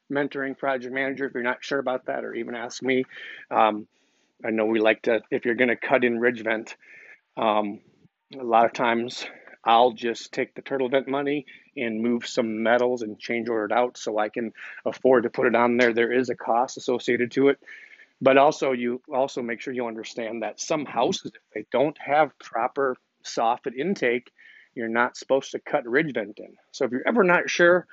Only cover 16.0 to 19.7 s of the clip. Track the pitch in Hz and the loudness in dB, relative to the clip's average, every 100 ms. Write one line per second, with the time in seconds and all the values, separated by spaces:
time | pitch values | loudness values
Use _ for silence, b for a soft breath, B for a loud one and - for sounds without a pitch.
16 | 117 123 123 113 - 113 135 - - 120 | 2 0 -2 -4 -2 0 0 -4 -4 -2
17 | - 120 120 135 139 135 B B B B | 0 0 0 2 4 2 B B B B
18 | B B 135 135 143 151 143 123 120 123 | B B 4 6 6 4 -2 -2 -2 -6
19 | - 139 135 139 117 117 143 | -4 -2 -2 -2 -6 -8 -8